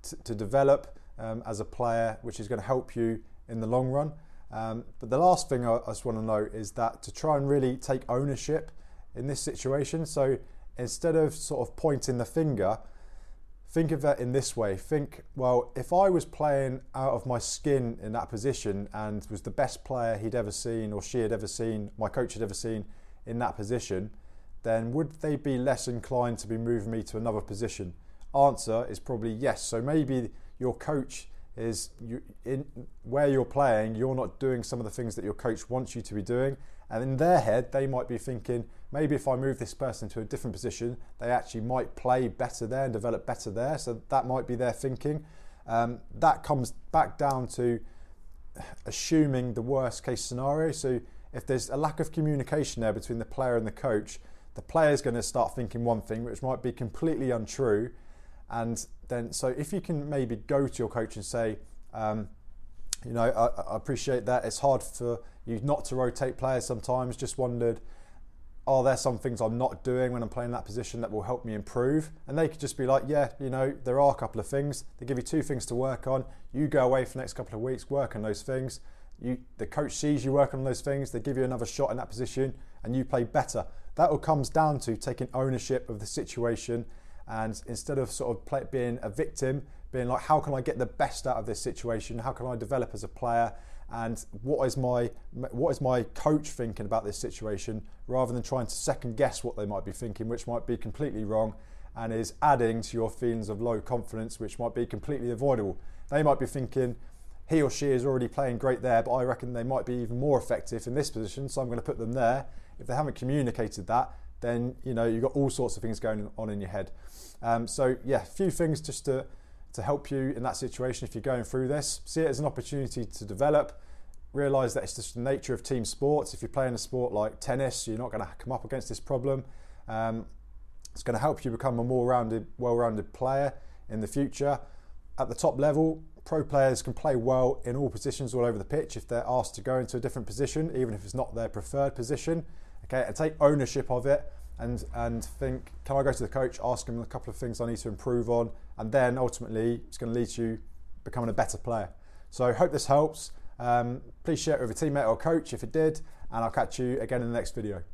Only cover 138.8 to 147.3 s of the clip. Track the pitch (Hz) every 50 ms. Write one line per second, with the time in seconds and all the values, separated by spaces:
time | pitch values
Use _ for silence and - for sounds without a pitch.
138.8 | - - - 113 - - 120 117 120 110 123 127 113 - - - 101 131 131 131
139.8 | 127 - - 123 120 127 - 131 117 - 98 98 139 135 - 156 160 165 - 127
140.8 | 127 117 107 101 98 104 87 131 127 - - 113 113 113 - 110 98 - - 139
141.8 | 139 139 135 - 120 117 147 127 - - 165 165 156 - - - - - - -
142.8 | - - - 131 - - 104 - 156 156 156 - 151 143 151 147 131 123 - 143
143.8 | 135 - 123 123 120 139 139 147 - - - - - - - - 117 120 123 113
144.8 | - - - 120 117 117 117 113 - - - - 139 131 127 127 - - - -
145.8 | - - 139 139 139 139 123 - 123 101 - 135 131 123 - - - 120 123 113
146.8 | - - 117 117 117 - - 127 - -